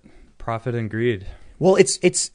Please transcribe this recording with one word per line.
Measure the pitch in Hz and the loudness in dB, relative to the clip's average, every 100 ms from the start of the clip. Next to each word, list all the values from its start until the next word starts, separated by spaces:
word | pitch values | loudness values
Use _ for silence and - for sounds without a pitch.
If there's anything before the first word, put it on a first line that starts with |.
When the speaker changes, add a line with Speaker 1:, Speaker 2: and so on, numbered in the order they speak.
| - - - - | -20 -20 -20 -12
Speaker 1:
profit | - 113 127 | -8 -6 -6
and | 117 110 | -6 -6
greed. | 110 120 101 98 - - - | -2 -2 -2 -8 -16 -20 0
Speaker 2:
Well, | 185 202 | 4 6
it's, | 190 - | 4 2
it's, | 180 - - | 0 0 -4